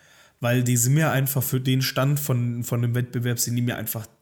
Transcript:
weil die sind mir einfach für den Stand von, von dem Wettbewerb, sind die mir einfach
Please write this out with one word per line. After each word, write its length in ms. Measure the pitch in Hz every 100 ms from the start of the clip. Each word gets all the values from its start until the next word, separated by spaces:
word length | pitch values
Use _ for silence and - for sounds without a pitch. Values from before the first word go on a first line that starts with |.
| _ - - -
weil 240 | 120 127
die 120 | 123 123
sind 180 | 120
mir 180 | 151 156
einfach 320 | 131 135 139
für 160 | - 123
den 220 | 131 131
Stand 360 | 131 - 131 147
von, 460 | - 123 120 120
von 180 | 123 120
dem 140 | 120 120
Wettbewerb, 420 | 120 127 123 117
sind 160 | -
die 80 | 120
mir 140 | 120 -
einfach 320 | 110 113 107 _